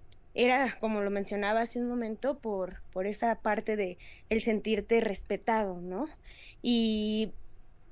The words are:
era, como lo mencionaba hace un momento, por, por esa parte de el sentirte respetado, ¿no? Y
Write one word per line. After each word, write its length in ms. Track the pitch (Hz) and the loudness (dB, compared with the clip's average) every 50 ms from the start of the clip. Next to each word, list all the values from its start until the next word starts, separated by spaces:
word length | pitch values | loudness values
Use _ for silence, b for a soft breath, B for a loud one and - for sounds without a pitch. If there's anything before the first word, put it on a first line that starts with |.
| - - - - - - - | -18 -20 -20 -20 -20 -8 0
era, 420 | - 240 247 254 277 269 233 - - | 2 4 6 6 4 4 2 0 -2
como 220 | 220 220 220 208 | -2 0 0 0
lo 80 | 202 202 | 0 0
mencionaba 520 | 202 202 196 - 208 202 202 202 214 226 | 0 -2 -2 -2 -2 -2 0 2 2 2
hace 180 | 233 233 - 240 | 2 0 -2 -4
un 100 | 240 240 | -2 -2
momento, 480 | 240 247 233 220 220 214 - 262 294 | -2 -2 -2 -4 -4 -2 -2 -2 -2
por, 460 | - - 226 202 190 185 170 - - - - - | -2 -4 -4 -2 -2 -2 -4 -6 -12 -14 -8 -4
por 140 | 185 190 | -2 -2
esa 260 | 202 208 - 233 233 220 | -2 0 0 2 2 2
parte 420 | - - 220 208 220 214 - 214 | 2 2 2 2 2 2 0 0
de 220 | 208 196 180 180 B B B B B B - | 0 0 -2 -4 B B B B B B 0
el 140 | 220 226 - | 0 2 2
sentirte 580 | 233 214 202 - 208 220 202 202 - 226 226 | 2 0 2 2 2 0 0 2 4 4 4
respetado, 800 | 220 214 190 - - - 202 190 - - 226 220 214 196 180 175 | 4 2 -2 -4 -2 -4 -4 0 2 2 2 2 2 0 -2 -6
¿no? 240 | 175 180 185 196 294 320 - B B B B B B B B B | -6 -6 -4 -4 -4 -6 -8 B B B B B B B B B
Y 720 | - 240 240 233 226 220 220 214 214 214 214 220 220 190 - - - - - - - - - - - - | 0 2 4 4 4 4 2 2 0 0 2 0 0 -2 -4 -8 -10 -12 -14 -16 -16 -18 -20 -20 -20 -18